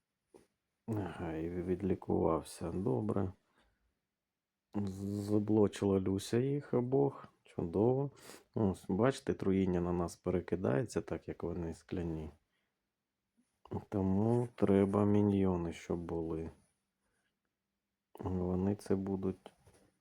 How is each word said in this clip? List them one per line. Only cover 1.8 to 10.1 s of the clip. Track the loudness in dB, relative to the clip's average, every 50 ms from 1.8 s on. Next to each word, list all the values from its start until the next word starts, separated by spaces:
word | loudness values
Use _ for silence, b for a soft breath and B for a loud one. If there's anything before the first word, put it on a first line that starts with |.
| 0 0 -2 -2 0 0 0 2 4 2 2 0 -2 -6 -10 -10 -8 -6
добре. | -4 -2 -2 0 0 0 0 -2 -2 -2 -2 -2 -6 -10 _ _ _ _ _ _ _ _ _ _ _ _ _ _ _ _ _ _ _ _ _ _ _ _ _ _ -4
З-, | -4 -4 -4 -4 -6 -6 -4 -4 -4 -2
заблочила | 0 0 0 2 4 4 4 4 4 2 0 2 2 2 2
Люся | 2 0 -2 -2 -2 0 0 0
їх | 0 0 -2 -4 -4 -2 -2
обох, | -2 0 2 2 2 2 2 0 -6 -12 -18 _ _ _
чудово. | -12 -8 -6 -4 0 2 4 4 4 4 2 0 -4 B B B B B B B _ -2
Ось, | 0 2 2 0 -2 -4 -2
бачите, | 0 2 2 2 2 0 -2 -4 -2
труїння | 0 0 2 4 4 4 2 2 2
на | 0 0 0
нас | 0 -2 -2